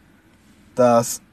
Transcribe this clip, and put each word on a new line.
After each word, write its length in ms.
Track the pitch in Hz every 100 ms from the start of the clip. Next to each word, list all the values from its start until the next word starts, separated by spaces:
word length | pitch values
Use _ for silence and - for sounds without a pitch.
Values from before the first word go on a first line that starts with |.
| _ _ _ _ _ _ _
das 460 | - 123 117 117 - _